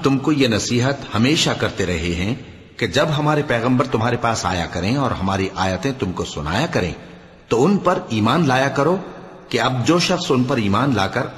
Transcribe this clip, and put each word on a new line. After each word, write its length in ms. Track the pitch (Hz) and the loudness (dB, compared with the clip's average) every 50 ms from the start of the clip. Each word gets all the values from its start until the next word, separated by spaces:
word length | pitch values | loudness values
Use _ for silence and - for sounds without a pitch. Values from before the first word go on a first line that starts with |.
| - | 2
तुमको 280 | 139 139 131 131 160 151 | 2 2 2 2 0 2
ये 140 | 139 135 120 | 2 2 2
नसीहत 600 | 110 101 - - 123 120 120 135 139 - - - - | 2 0 0 0 0 0 0 0 -2 -2 -6 -6 0
हमेशा 400 | 104 113 131 156 160 - 151 117 | 0 2 2 2 2 2 0 0
करते 300 | - 110 104 - - 98 | 0 -2 -4 -2 -2 -2
रहे 280 | 85 90 85 82 87 87 | -2 -2 -2 -2 -2 -2
हैं 220 | 87 92 101 127 - - - - - - - - - | -2 -2 -4 -4 -6 -8 -14 -18 -20 -20 -20 -6 -4
कि 100 | 120 110 | -4 0
जब 200 | 87 135 156 165 | 0 0 0 2
हमारे 340 | 147 147 151 151 156 151 143 | 0 0 0 2 2 0 0
पैगंबर 400 | - 123 117 110 127 127 123 139 123 | 0 0 0 2 2 2 2 2 0
तुम्हारे 300 | - 131 110 120 117 117 | 0 0 0 0 0 0
पास 260 | - 117 110 - - | 0 0 0 0 -2
आया 200 | 90 90 90 82 76 | -2 -2 -2 -2 -4
करें 280 | - 87 87 98 123 143 | -4 -4 -2 -2 0 0
और 160 | 135 120 101 | 0 -2 -2
हमारी 360 | - 92 95 98 95 95 95 - 90 | -2 -2 -2 0 0 -2 -4 -2 -2
आयतें 400 | 92 95 92 90 - 139 131 - | -2 -2 -2 -2 -2 -4 -4 -2
तुमको 240 | 104 95 85 - 85 | -4 -4 -4 -6 -6
सुनाया 400 | - - 80 73 73 85 104 156 175 | -8 -6 -8 -6 -4 -2 -2 -2 0
करें 240 | 165 123 92 82 71 - - - - - - - - - - - | 0 -2 -2 -2 -6 -8 -14 -18 -20 -20 -20 -20 -20 -20 -4 -2
तो 80 | 120 113 | 2 4
उन 180 | 135 180 208 190 | 4 4 4 4
पर 240 | - 180 175 - - - 113 | 2 2 0 0 -2 -4 -2
ईमान 320 | 110 104 110 131 170 170 135 | 0 2 2 4 4 4 4
लाया 200 | 127 131 135 139 | 4 4 2 2
करो 240 | 135 139 139 156 185 196 - - - - - - - - - - | 2 2 2 2 2 0 -2 -8 -14 -16 -18 -18 -20 -20 -14 -4
कि 60 | - 117 | -2 0
अब 220 | 113 127 127 127 120 | 0 0 0 0 2
जो 160 | 143 165 175 | 2 4 4
शख्स 280 | 175 - 185 165 - - | 4 2 0 -2 0 0
उन 120 | 143 123 127 | 2 2 2
पर 140 | 127 143 127 | 2 0 0
ईमान 340 | 107 101 98 107 131 143 127 | 2 2 2 2 2 2 2
लाकर 360 | 101 95 98 - 120 131 - - | 2 0 0 0 -2 -4 -4 -6